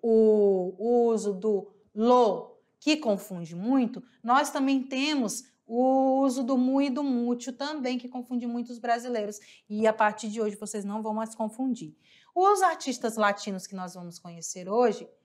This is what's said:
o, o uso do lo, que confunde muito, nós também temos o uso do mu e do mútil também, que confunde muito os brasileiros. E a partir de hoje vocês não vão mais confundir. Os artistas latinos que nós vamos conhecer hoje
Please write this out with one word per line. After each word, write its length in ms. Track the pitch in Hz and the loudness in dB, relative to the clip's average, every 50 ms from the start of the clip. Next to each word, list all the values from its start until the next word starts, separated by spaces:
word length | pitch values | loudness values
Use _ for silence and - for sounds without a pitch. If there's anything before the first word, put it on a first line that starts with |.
o, 720 | - 233 226 220 220 220 214 214 202 202 196 185 180 180 185 - | 2 4 6 6 8 8 6 6 6 4 4 2 0 -4 -6 -4
o 300 | 214 233 240 240 233 233 | 0 2 4 4 4 4
uso 260 | 226 214 190 208 202 | 2 0 0 -2 -4
do 400 | 185 185 220 214 196 - - _ _ _ _ _ | -2 0 0 0 0 -2 -6 _ _ _ _ _
lo, 680 | 208 220 240 247 247 247 214 180 - - - - _ _ _ _ _ | 0 2 4 6 6 6 4 2 -2 -6 -14 -20 _ _ _ _ _
que 180 | - 294 311 | 0 0 0
confunde 600 | 302 302 240 202 190 - - 190 175 170 160 170 | 0 2 -2 -2 -2 -4 -10 -10 -10 -10 -10 -10
muito, 480 | 170 190 226 269 269 247 226 - - - _ _ _ _ | -8 -4 0 2 2 0 0 -4 -10 -16 _ _ _ _
nós 280 | 226 247 277 302 302 | 2 2 2 2 0
também 340 | - 302 269 269 277 269 254 | -2 -2 0 2 0 0 0
temos 580 | - 277 254 277 302 311 277 240 202 - - - _ _ _ _ _ | -2 -4 -4 -2 0 0 0 -2 -2 -4 -8 -12 _ _ _ _ _
o 520 | 226 240 254 262 262 262 262 269 262 262 269 | -2 0 2 4 4 4 4 2 2 2 2
uso 200 | 277 247 254 269 | 2 0 0 -2
do 140 | 233 269 | 0 0
mu 240 | 254 254 254 262 277 | 2 2 2 2 2
e 80 | 277 285 | 2 0
do 160 | 247 285 294 | 0 -2 -2
mútil 480 | 277 254 240 240 240 247 240 - 269 254 | 0 0 0 0 0 -2 -2 -4 -12 -10
também, 440 | - 277 294 311 311 254 247 254 254 | -8 -8 -8 -6 -6 -4 -4 -4 -4
que 100 | 247 247 | -6 -8
confunde 380 | 254 254 240 - 254 247 226 | -12 -12 -10 -6 -6 -6 -4
muito 240 | 240 233 240 233 240 | -4 -6 -6 -6 -8
os 80 | 240 233 | -10 -10
brasileiros. 600 | 214 240 233 240 233 254 247 220 208 208 208 - - - - _ _ _ | -2 -2 -2 -2 -2 -4 -4 -4 -4 -6 -8 -12 -18 -20 -20 _ _ _
E 180 | 208 208 220 | -4 2 2
a 60 | 220 220 | 2 4
partir 380 | 220 220 214 208 214 - 220 | 4 2 2 2 0 -8 -8
de 100 | 208 233 | -4 -4
hoje 160 | 220 214 202 | -4 -4 -4
vocês 260 | 214 214 202 - 214 196 | -6 -12 -10 -8 -8 -8
não 200 | 202 202 220 214 | -6 -6 -6 -6
vão 100 | 220 214 | -4 -4
mais 220 | 214 226 226 220 | -4 -6 -8 -6
confundir. 600 | - 226 214 214 - 262 269 240 - 165 151 - _ _ _ _ _ _ _ _ | -6 -8 -8 -4 -4 -4 -4 -4 -4 -6 -16 -16 _ _ _ _ _ _ _ _
Os 280 | 349 370 392 415 381 381 | 2 4 4 4 4 4
artistas 560 | 359 320 359 - 277 247 240 - 226 220 220 | 2 2 0 -4 -6 -6 -4 -4 -4 -2 2
latinos 480 | 214 202 202 202 - 214 196 185 - | 2 0 0 0 -6 -8 -8 -8 -10
que 80 | - 196 | -12 -12
nós 180 | 190 185 180 180 | -10 -12 -12 -12
vamos 260 | 185 175 175 170 - | -14 -16 -16 -16 -16
conhecer 480 | _ 170 170 170 160 - - 185 180 | _ -18 -16 -14 -12 -12 -12 -10 -8
hoje 400 | 180 202 240 247 233 196 - - - _ _ _ | -2 0 2 2 2 2 -2 -10 -18 _ _ _